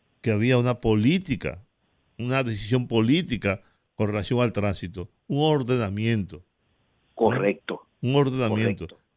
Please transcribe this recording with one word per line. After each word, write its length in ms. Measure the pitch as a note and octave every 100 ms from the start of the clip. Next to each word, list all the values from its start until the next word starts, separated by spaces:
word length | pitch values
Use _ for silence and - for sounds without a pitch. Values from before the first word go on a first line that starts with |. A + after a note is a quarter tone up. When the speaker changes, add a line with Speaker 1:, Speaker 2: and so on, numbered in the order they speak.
| _ _
Speaker 1:
que 100 | A#2
había 260 | G#2 A#2+ B2
una 220 | B2 A#2
política, 840 | A2+ G#2+ A2+ F#3 E3 B2+ C2+ F#2 - _ _ _ _ -
una 240 | A#2+ C3+
decisión 460 | B2 G#2 G#2 B2+ A#2+
política 720 | A2+ A2+ D#3+ C3+ A2 G2+ G2 _ _ _
con 140 | - G#2+
relación 320 | G#2 F#2+ A#2+
al 120 | A#2+
tránsito, 560 | G#2 G2+ F#2+ F#2 F2+ F2 _ -
un 100 | C#3 D#3
ordenamiento. 880 | D3+ A#2 B2+ G#2 G2+ A2+ A2+ F2 D#2 - _ _ _ _ _ _
Speaker 2:
Correcto. 720 | - A2 - G2+ - - - - _
Speaker 1:
¿No? 100 | A#2+
Un 60 | C#3
ordenamiento. 720 | C3+ C3 A#2 G#2+ A2 F#2+ D#2+
Speaker 2:
Correcto. 180 | - _